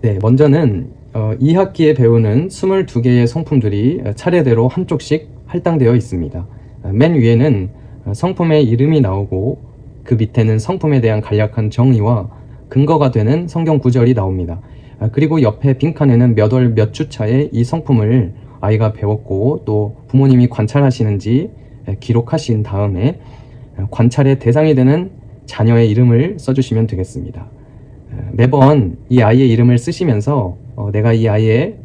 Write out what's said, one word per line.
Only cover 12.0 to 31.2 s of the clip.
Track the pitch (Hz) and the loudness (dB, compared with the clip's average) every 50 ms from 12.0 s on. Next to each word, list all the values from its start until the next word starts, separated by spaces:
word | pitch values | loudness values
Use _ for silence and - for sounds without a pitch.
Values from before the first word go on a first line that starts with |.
| 104 113 120 107 90 - - - - - - - - - | 2 0 0 -2 -4 -8 -14 -18 -20 -20 -20 -20 -20 -4
근거가 | - 131 143 143 160 151 143 131 | 0 0 2 2 2 2 2 0
되는 | 120 117 104 113 143 170 175 | 0 0 0 2 0 0 -2
성경 | 165 - 165 165 160 156 135 | -4 -4 -2 0 0 0 0
구절이 | - 123 117 127 117 123 127 | 0 0 2 2 2 2 2
나옵니다. | 113 95 95 95 92 87 82 82 92 - - - - - - - - | 0 0 -4 -4 -4 -6 -8 -8 -12 -14 -18 -20 -20 -20 -20 -10 -6
아, | 107 110 | -6 -4
그리고 | - 139 151 147 160 156 | -2 -2 -2 0 0 0
옆에 | 131 107 104 - - 139 131 | 0 0 -2 -2 -2 -2 0
빈칸에는 | 123 - 165 165 - 147 139 120 117 123 123 113 | 0 -2 -4 -2 0 2 2 4 4 4 2 2
몇 | 107 107 110 123 | 2 0 2 2
월 | 127 127 120 113 | 2 2 2 0
몇 | 110 107 104 - | 0 -2 -2 -4
주 | - - - | -8 -8 -8
차에 | - - 110 107 120 135 147 - | -6 -6 -4 -2 0 0 -2 -2
이 | - 113 120 | -2 -4 -2
성품을 | 117 - 165 156 - 135 113 104 107 120 131 107 87 - - - - - - | -2 -4 -6 0 0 0 2 2 2 2 0 0 -2 -8 -16 -20 -20 -14 -6
아이가 | - 101 110 107 110 107 107 | -2 -2 0 0 0 -2 -2
배웠고 | - 107 104 107 107 - - 98 98 107 131 147 - - | -4 -4 -4 -4 -6 -6 -6 -4 -2 0 -2 -2 -2 -4
또 | - 107 107 104 104 - - - | -4 -2 -2 -2 -4 -8 -14 -10
부모님이 | - - 131 139 135 131 123 123 120 | 0 2 2 4 6 4 4 4 2
관찰하시는지, | - - 107 107 - 143 143 131 123 - 113 107 101 95 - 104 120 139 175 - - - - - - - - | 0 -4 -4 -2 0 0 0 0 0 0 -2 -2 -2 -4 -2 -2 -2 -2 -2 -4 -12 -20 -20 -20 -20 -16 -10
에, | - 101 - | -10 -10 -10
기록하신 | - - 113 117 117 - 160 156 151 - 113 107 104 | -4 -2 -2 -2 0 -2 -6 -6 -2 -2 -2 -2 -2
다음에, | - 92 98 104 101 95 90 104 135 180 - - - - - - - - - - - - | -4 -4 -4 -2 -2 -2 -2 -2 -2 -4 -4 -16 -20 -20 -20 -20 -20 -20 -20 -20 -16 -12
어, | - 95 - | -10 -10 -8
관찰의 | - - 120 123 120 - 131 135 135 135 | -2 0 0 0 2 2 2 2 2 0
대상이 | - - 120 151 156 160 147 | 0 0 0 2 2 2 2
되는 | 131 127 131 147 170 185 190 - - - - - - - | 4 4 2 2 0 -2 -8 -12 -18 -20 -20 -20 -20 -20
자녀의 | - - - 110 113 120 117 117 110 | -16 -4 -2 0 2 4 4 2 2
이름을 | 104 117 127 120 117 120 147 180 208 160 | 2 2 4 4 4 2 2 0 -4 -6
써주시면 | - - 131 135 127 - 113 110 113 | -4 -2 -2 -2 0 0 -2 -2 -2
되겠습니다. | 107 - 92 90 - - 98 90 - - - - - - - - - - - - - - - - - | -2 -4 -6 -8 -8 -10 -12 -12 -12 -14 -16 -18 -18 -20 -20 -20 -20 -20 -20 -20 -20 -20 -20 -20 -16
에, | - - - - - | -14 -12 -12 -8 0
매번 | 110 117 127 139 143 131 139 151 143 107 87 - - - - | 0 2 2 4 4 4 6 6 4 2 -2 -4 -10 -4 0
이 | 123 127 | 2 4
아이의 | 110 107 117 127 135 123 | 4 4 4 4 4 4
이름을 | 113 117 120 123 123 | 4 4 4 4 2
쓰시면서, | 120 - 170 165 - 185 156 117 104 104 135 147 135 101 90 85 - - - - | 2 0 -4 -6 -2 -2 0 0 0 -2 -2 -2 -2 -4 -4 -10 -12 -18 -16 -12
어, | - 104 101 | -10 -8 -4
내가 | 95 107 107 117 113 | -2 0 0 2 2
이 | 113 | 2